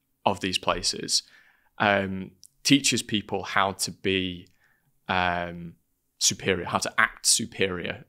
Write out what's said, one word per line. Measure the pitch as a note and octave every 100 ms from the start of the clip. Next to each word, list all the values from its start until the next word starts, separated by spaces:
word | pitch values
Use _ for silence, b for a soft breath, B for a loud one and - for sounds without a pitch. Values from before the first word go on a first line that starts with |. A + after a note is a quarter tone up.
| _ _ -
of | F#2+
these | F#2+ F2+
places, | - F2 F2 - - - b b b b b -
um, | G#2 G2 G2 F#2+ F#2+ - - _
teaches | - C#3 C3+ A#2+
people | - G#2+ - G2
how | F2+ G#2 G2
to | F#2+ -
be, | F2 G2+ F#2+ F#2 F2 F2+ _ _ _ _ _ -
um, | F#2 F2+ F2 F2 F2 E2+ - _ _ _ -
superior, | - G2+ - F2+ -
how | G2
to | - -
act | A#2 - -
superior | - A2+ - F#2+ F2+ F2 -